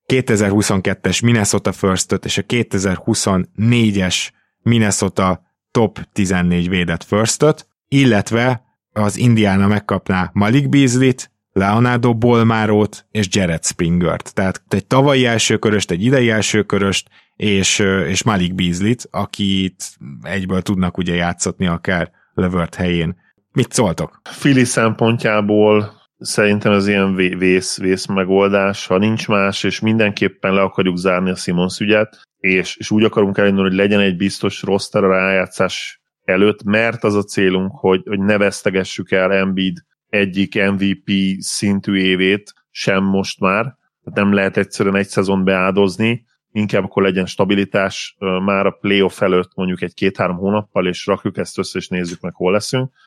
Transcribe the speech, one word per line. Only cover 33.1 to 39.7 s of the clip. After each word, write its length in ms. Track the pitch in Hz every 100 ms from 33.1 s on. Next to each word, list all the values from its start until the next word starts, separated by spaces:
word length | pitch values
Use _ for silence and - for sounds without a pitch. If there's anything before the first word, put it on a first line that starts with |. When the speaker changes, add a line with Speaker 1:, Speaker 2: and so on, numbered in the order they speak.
| 113 98 98
Speaker 2:
elindulni, 300 | 101 98 95
hogy 100 | 92
legyen 220 | 101 104
egy 160 | 98 87
biztos 460 | 95 - 101 -
roster 420 | 98 98 - 107
a 40 | 98
rájátszás 920 | 92 95 95 90 - 92 - - - _ _
előtt, 380 | - 92 104 104
mert 420 | 98 107 117 117
az 100 | 110
a 80 | 101
célunk, 480 | 101 - 95 92 95
hogy, 280 | - 95 92
hogy 160 | 92 101
ne 180 | 98 104
vesztegessük 720 | 101 - 107 92 90 - 92
el 220 | 95 92
Embiid 440 | 98 95 95 92